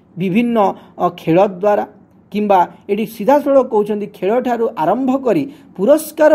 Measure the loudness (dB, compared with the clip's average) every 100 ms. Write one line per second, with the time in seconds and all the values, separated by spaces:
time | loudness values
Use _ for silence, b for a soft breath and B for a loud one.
0 | _ -8 -2 0 0 0 0 B B -4
1 | -4 -4 0 2 2 0 -2 0 -4 -12
2 | _ _ _ -6 2 2 2 B B -4
3 | -4 -4 0 0 2 2 2 0 -2 -4
4 | -8 -6 -2 -2 -2 -2 -4 -2 -2 0
5 | 0 -2 0 -2 -2 B B -4 2 2
6 | 0 0 2